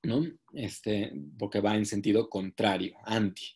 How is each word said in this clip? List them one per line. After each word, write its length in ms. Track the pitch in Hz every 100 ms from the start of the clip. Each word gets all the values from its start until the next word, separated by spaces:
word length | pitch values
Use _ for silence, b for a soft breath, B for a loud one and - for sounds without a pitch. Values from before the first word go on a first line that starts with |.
¿no? 220 | 113 123 165 - _
Este, 580 | 147 110 - 110 104 110 71 71 73
porque 220 | 101 104
va 160 | 104
en 100 | 107
sentido 440 | 104 104 104 107 113
contrario, 680 | 98 95 - 110 95 92 -
anti. 440 | 110 110 101 92 -